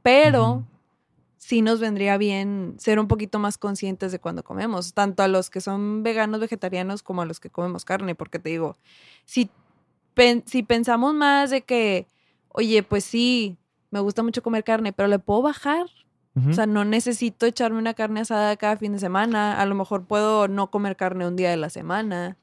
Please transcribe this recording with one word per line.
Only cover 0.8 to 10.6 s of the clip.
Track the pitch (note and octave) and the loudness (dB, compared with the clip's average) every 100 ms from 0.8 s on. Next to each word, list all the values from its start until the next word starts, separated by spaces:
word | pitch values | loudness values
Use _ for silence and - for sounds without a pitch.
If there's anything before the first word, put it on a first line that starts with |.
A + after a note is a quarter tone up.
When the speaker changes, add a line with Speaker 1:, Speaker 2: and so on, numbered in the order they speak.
| _ _ _ _ _ _ | _ _ _ _ _ _
Speaker 1:
sí | - A#3 | -2 2
nos | A3 A3+ | 4 2
vendría | A3 G3+ G3+ G3+ | 0 0 2 2
bien | G#3 G3 G3+ G3+ F3 - | 0 0 -2 -4 -6 -4
ser | - G#3+ | 0 2
un | G#3 | 2
poquito | A3 G#3 G#3+ | 0 0 -2
más | G#3 - | -2 -4
conscientes | G3+ G3 G3 F#3 F#3+ | -6 -4 -6 -4 -6
de | F3+ | -6
cuando | E3+ E3+ | -8 -8
comemos, | - F#3+ A3 F#3+ F3+ | -8 -6 -4 -4 -4
tanto | - G3+ F#3 | -2 -2 2
a | G3 | 2
los | F#3 F#3 | 2 0
que | F#3+ | -6
son | F#3+ G3 G#3 G#3+ | -6 -4 -4 -2
veganos, | A3 A3 G#3+ G#3+ | -2 0 -2 -2
vegetarianos, | A3+ G#3 F#3 F#3 F#3 G3+ | -4 -6 -6 -4 -6 -8
como | - F3+ | -8 -6
a | E3 | -6
los | E3 | -8
que | - | -12
comemos | - F3 F3 | -6 -6 -6
carne, | - - F#3+ E3+ | -6 -6 -4 -8
porque | D#3+ E3+ | -10 -10
te | D#3+ | -6
digo, | E3 D#3 - _ _ - _ | -6 -6 -8 _ _ -20 _
si | - - G#3+ _ _ _ _ _ _ | -6 -2 -2 _ _ _ _ _ _
pen-, | - A#3+ A#3+ - | 4 4 4 -2
si | B3+ | -2